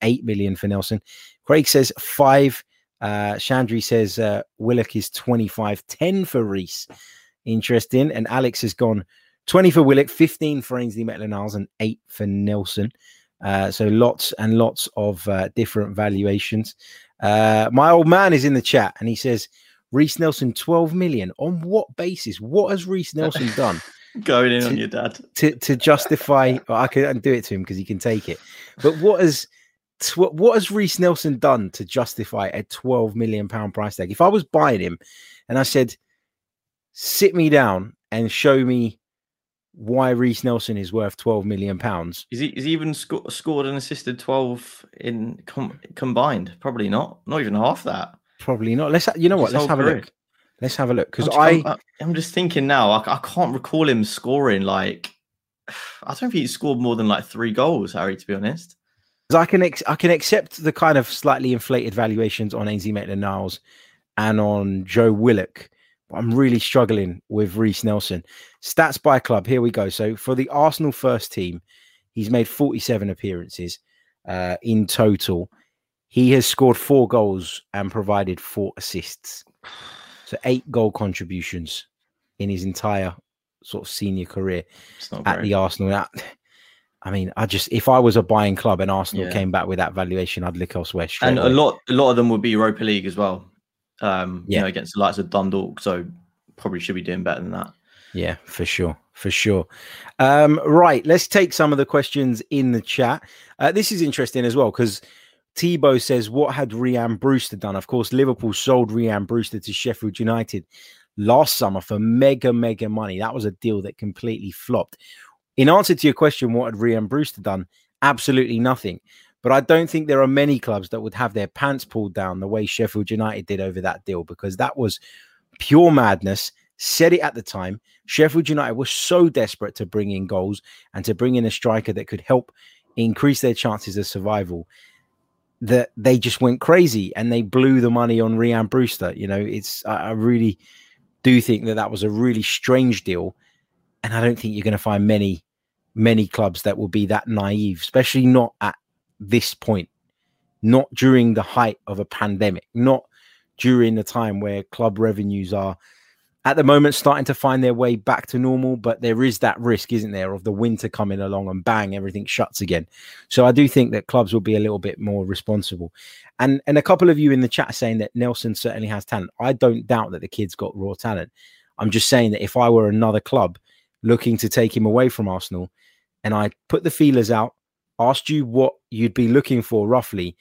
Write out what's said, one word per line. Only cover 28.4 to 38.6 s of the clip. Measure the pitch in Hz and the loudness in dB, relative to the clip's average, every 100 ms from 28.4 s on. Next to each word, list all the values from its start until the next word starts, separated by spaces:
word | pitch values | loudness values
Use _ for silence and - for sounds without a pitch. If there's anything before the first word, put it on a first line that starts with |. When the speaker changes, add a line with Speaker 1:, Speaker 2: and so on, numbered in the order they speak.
| - - - - | -14 -20 -20 0
Speaker 1:
But | 143 160 | 0 4
what | 185 190 | 2 4
has | 180 139 - _ _ _ _ _ | 2 2 -6 _ _ _ _ _
tw-, | - - 185 | -6 0 0
what | 151 214 | 4 4
has | 226 190 | 4 2
Reiss | 202 196 - | -2 -2 2
Nelson | 180 165 156 131 | 2 2 -2 0
done | 143 127 95 | 2 2 -2
to | - | -10
justify | 101 - 120 - 107 107 95 | -6 -4 -4 -6 -8 -6 -6
a | - | -6
twelve | 107 - 127 123 113 104 | -10 -10 -2 0 -2 -2
million | 113 107 101 | -4 -4 -4
pound | 113 107 | -6 -8
price | 101 104 - | -6 -6 -6
tag? | 90 | -8
If | 101 | 2
I | 175 | 2
was | 208 | 2
buying | 160 160 151 110 | 0 2 2 2
him | 87 87 _ - - - - | -2 -8 _ -20 -20 -20 -4
and | 123 | -2
I | |
said, | 131 143 123 - _ _ _ _ _ _ _ _ _ | 0 2 0 -4 _ _ _ _ _ _ _ _ _
"Sit | - - - 190 | -14 -8 0 2
me | 175 160 | 4 4
down | 147 123 92 101 - _ | 4 4 0 -6 -14 _
and | 110 113 | -4 -4
show | - 147 135 | 2 4 4